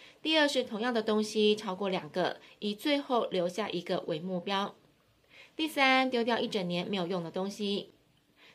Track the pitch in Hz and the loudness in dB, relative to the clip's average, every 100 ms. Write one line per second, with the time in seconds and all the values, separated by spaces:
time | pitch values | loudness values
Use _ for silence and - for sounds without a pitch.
0 | - - 311 320 285 262 - 208 247 233 | -20 -8 0 4 4 2 -2 -2 0 0
1 | 214 214 214 214 208 214 214 185 202 180 | 2 2 2 2 4 4 0 -4 -2 -2
2 | 151 185 160 - - - 208 208 311 285 | -4 -2 -2 -2 -14 -8 -6 -2 0 0
3 | 277 240 - 190 170 - - 175 175 180 | 2 0 0 0 -2 -2 -4 -4 -2 -4
4 | - 156 185 180 180 196 202 - _ _ | -2 -6 -4 -6 -2 -2 -2 -8 _ _
5 | _ _ _ - - - 311 294 262 262 | _ _ _ -20 -14 -6 -4 4 6 6
6 | 262 240 233 226 233 214 175 175 180 196 | 4 2 2 0 0 -2 -2 -2 -2 -2
7 | 170 185 165 185 196 208 202 202 - - | -2 -2 -4 -4 -6 -4 -2 -2 -6 -16
8 | _ _ _ _ - | _ _ _ _ -20